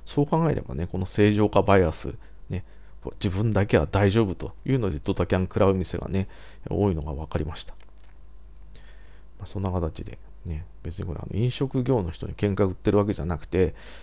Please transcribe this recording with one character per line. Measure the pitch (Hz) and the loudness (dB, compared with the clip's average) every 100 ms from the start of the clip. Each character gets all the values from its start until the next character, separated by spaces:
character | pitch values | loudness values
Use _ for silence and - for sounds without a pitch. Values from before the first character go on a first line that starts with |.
そ | - - | -4 0
う | 143 | 2
考 | 160 165 | 2 2
え | |
れ | 131 | 0
ば | - | -4
ね、 | 131 85 | -6 -4
こ | 92 | -2
の | 95 | 0
正 | - 104 | 6 6
常 | 104 104 | 6 6
化 | 101 | 6
バ | 98 98 | 6 6
イ | |
ア | 82 | 6
ス、 | - 67 - - - - | 2 -2 -6 -14 -16 -8
ね、 | - - - - - - - | -8 -8 -16 -16 -12 -10 -2
自 | 101 | 0
分 | 92 113 | 2 2
だ | 101 101 | 2 4
け | 107 | 4
は | 78 | 4
大 | 98 101 | 4 6
丈 | 113 | 6
夫 | 98 | 2
と | 85 - - - | -2 -6 -6 -2
い | |
う | 131 | 0
の | 98 | 0
で | 76 | -2
ド | - | -2
タ | 95 87 | 0 2
キ | 92 | 2
ャ | |
ン | |
食 | 92 - | 2 4
ら | 98 | 4
う | |
店 | 95 87 87 | 4 0 -4
が | - | -2
ね、 | 95 95 - - - - | -2 -2 -8 -16 -12 -4
多 | 90 101 | 2 2
い | 80 | 2
の | |
が | 73 | -4
分 | 71 78 | -6 -4
か | - | -4
り | |
ま | 76 | -4
し | - | -6
た。 | - - - - - - - - - - - - - - - - - - | -10 -12 -16 -16 -18 -16 -16 -16 -16 -16 -16 -16 -16 -16 -16 -16 -16 -14
ま | |
あ、 | 92 | -8
そ | 98 | -4
ん | |
な | 95 | -2
形 | 90 82 - | 0 -2 -4
で | - - - - | -10 -12 -16 -12
ね、 | - 78 - - | -8 -8 -8 -12
別 | 82 - | -10 -8
に | 90 | -6
こ | |
れ、 | - | -6
あ | - | -4
の、 | 95 | 0
飲 | 123 | 0
食 | - 135 131 | 0 -2 0
業 | 123 123 | 2 2
の | 85 | 0
人 | - 82 | -6 -8
に | |
喧 | - 104 | 0 0
嘩 | 95 98 | 4 2
売 | |
っ | |
て | - 104 | 2 4
る | 101 | 4
わ | 101 | 4
け | |
じ | - | 0
ゃ | |
な | 80 87 | -2 -4
く | - | 0
て、 | 92 85 - - - | 2 2 0 -14 -16